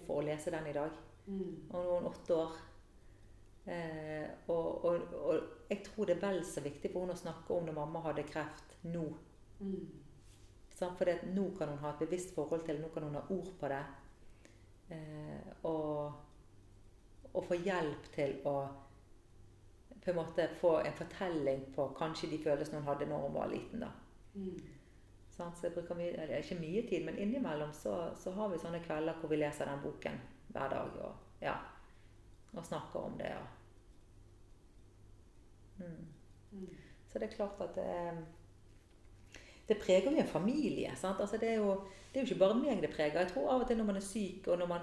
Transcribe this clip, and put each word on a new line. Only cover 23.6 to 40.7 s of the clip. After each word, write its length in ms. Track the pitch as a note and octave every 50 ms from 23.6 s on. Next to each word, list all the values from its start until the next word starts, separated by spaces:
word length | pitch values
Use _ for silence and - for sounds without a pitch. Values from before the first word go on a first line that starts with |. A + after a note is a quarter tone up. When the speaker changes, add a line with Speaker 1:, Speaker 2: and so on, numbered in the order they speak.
| - - - -
Speaker 1:
da. 100 | - - - - - - - - - - -
Speaker 2:
Mm. 200 | G3+ F#3+ F#3 E3+ D3+ C#3+ C3+ C3+ C3+ - - - - - - - - - -
Speaker 1:
Sant? 260 | - - F3 F3 E3+
Så 80 | - -
jeg 60 | F3 E3+
bruker 240 | F3 E3+ - F3
mye, 140 | E3+ F3 F3 E3+
eller 240 | E3 D#3+ D3+ - D3+
ikke 160 | D#3 - F#3 E3+
mye 220 | D#3+ D#3 F3 A3 A#3+
tid, 140 | - - D#3+ D#3
men 140 | E3 - -
innimellom 520 | G3+ G#3 B3+ C#4+ A#3 E3+ D3+ D3+ D3+ D3+ D3+
så, 220 | - - G#3+ G3+ F3+ E3+ E3 -
så 160 | - - F#3
har 160 | F#3 G3+ G#3+ G#3 F3
vi 60 | D#3+
sånne 180 | - E3 E3+ E3+ E3+
kvelder 320 | - D#3+ D3+ D#3 E3 D#3 -
hvor 80 | E3 D3+ D#3
vi 60 | D3+
leser 240 | D3 D3 D3 - C#3+
den 140 | C#3+ C#3 C#3+ D3
boken 360 | D3 - - - D3+ D3 C3+ A#2+ - - - -
hver 220 | - - - C3+ -
dag, 220 | - - - - - - -
og, 140 | - - - - - - -
ja, 140 | - C#3+ - - - - - - - - - - - - - - - - - - - - -
og 100 | F3 -
snakker 360 | - F3+ D3+ - - - - - -
om 80 | D#3+ -
det, 140 | - - -
ja. 80 | - - - - - - - - - - - - - - - - - - - - - - - - - - - - - - - - - - - - - - - - - - - - - - - - F#3+
Mm. 260 | F3+ E3+ D#3+ - E3 D#3 D3 - - - - - - -
Speaker 2:
Mm. 180 | G#3 G3 F#3+ F3 D3 - - - - - - -
Speaker 1:
Så 80 | - G#3+
det 40 | A3 G#3+
er 40 | -
klart 260 | - G#3 G3+ G3+ -
at 140 | F#3 - -
det, 480 | F#3+ - F#3 F3+ F3 F3 E3+ E3+ E3 D#3+ D#3+ E3 - - - - - - - - - - - - - - - - - - - - - - - - - -
det 100 | - G#3+
preger 340 | G#3 - - F#3 F#3 F#3+ C4+
jo 60 | D4+
en 100 | D4 F#3+
familie, 680 | - - D3+ F3 A3 C#4 D4+ C4+ F#3